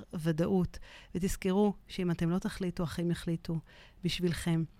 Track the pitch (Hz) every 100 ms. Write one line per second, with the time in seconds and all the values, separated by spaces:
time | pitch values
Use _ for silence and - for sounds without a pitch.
0 | - 180 160 156 175 190 175 - - -
1 | - 180 190 - 190 190 208 196 - -
2 | 180 170 170 185 202 - 180 175 165 -
3 | 170 170 - 165 - 165 - - - -
4 | 170 - 175 156 175 165 160